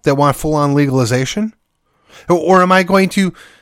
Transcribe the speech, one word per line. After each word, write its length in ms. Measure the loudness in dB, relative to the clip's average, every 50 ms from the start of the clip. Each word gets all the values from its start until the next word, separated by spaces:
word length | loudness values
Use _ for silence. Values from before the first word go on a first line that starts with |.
that 140 | -2 -2 0
want 200 | 0 0 0 -2
full-on 380 | -2 -4 -4 -2 0 0 0 0
legalization? 800 | 0 0 0 0 0 0 0 -2 -2 -4 -4 -4 -6 -6 -6 -8 _ _ _ _ _ _ _ _ _ _ _ -20 -8 -4 -2
Or, 100 | -2 0
or 240 | 2 2 2 4
am 100 | 4 4
I 100 | 2 2
going 260 | 2 2 0 0 0 0
to, 220 | 0 -2 -2 -2 -4 -10 -16 -20 _ _